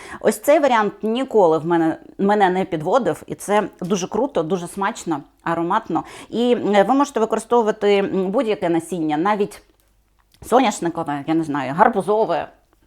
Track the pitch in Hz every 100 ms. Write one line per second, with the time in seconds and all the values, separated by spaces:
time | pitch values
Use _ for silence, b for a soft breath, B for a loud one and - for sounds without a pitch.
0 | B B - 214 - 311 277 233 202 -
1 | 220 240 262 220 170 160 165 170 160 -
2 | - - 196 214 185 185 190 160 156 254
3 | 185 143 - 156 - 208 202 - 175 190
4 | 185 - 277 185 160 190 175 196 196 -
5 | 175 143 - _ 170 170 170 214 - 156
6 | - B B 220 247 233 196 208 190 269
7 | 277 226 220 220 - 240 214 214 202 202
8 | 196 185 185 226 220 196 175 165 165 180
9 | 156 151 196 208 202 - _ _ _ _
10 | _ _ _ _ - 240 226 - 170 165
11 | 147 143 139 160 151 143 131 160 233 208
12 | 180 214 185 151 - _ _ _